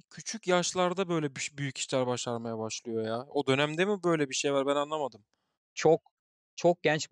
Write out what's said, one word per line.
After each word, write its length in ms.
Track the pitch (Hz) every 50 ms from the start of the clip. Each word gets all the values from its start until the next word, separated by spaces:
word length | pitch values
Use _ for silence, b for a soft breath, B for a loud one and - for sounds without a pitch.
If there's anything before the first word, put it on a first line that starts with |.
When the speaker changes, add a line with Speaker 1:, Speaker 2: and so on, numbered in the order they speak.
| - _
Speaker 1:
küçük 360 | - - 147 - - 220 - 175
yaşlarda 640 | 180 180 175 - - 185 180 180 180 175 196 175
böyle 260 | 175 165 151 143 131
büş-, 220 | 127 - - 147 139
büyük 220 | 143 139 127 -
işler 280 | - - - 135 127 123
başarmaya 520 | 123 120 - - 120 117 117 117 113 110
başlıyor 460 | 110 110 - - - 120 113 113 110
ya. 200 | 110 113 117 131 143
O 180 | - 143 139 123
dönemde 380 | 135 135 147 151 156 160 185
mi 180 | 202 208 196 170
böyle 260 | 180 165 156 147 135
bir 60 | 131
şey 180 | - - 143 139
var, 140 | 139 135 139
ben 80 | 143 143
anlamadım. 480 | 143 147 156 156 147 127 107 107 _ _ _ _ _ _ _ _ _ _ _
Speaker 2:
Çok, 380 | - - 156 165 160 - _ _ _ _ _ _ _ _ _ _
çok 280 | - - 196 - - _
genç 280 | 156 151 156 - -